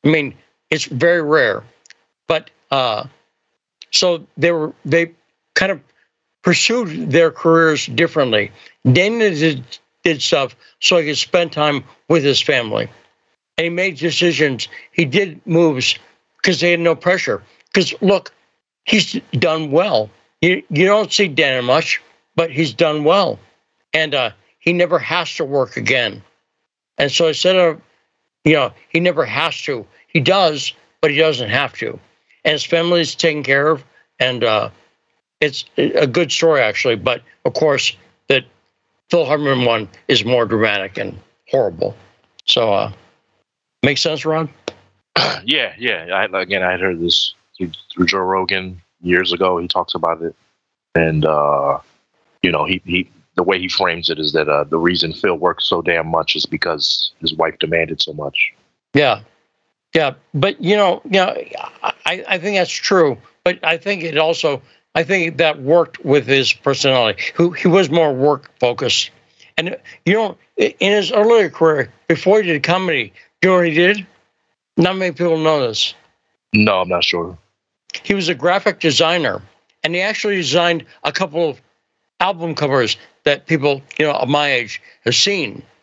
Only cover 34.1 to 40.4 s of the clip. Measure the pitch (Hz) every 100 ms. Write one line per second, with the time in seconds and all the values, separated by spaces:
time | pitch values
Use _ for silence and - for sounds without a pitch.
34.1 | _ 127 123 117 107 - _ _ _ _
35.1 | _ _ _ 151 135 - - 143 - 143
36.1 | 117 156 - 165 147 110 - 131 110 110
37.1 | 117 _ _ - - 156 139 - - _
38.1 | _ _ 131 - _ _ _ _ _ _
39.1 | 170 139 147 147 131 120 113 98 - -
40.1 | 123 104 123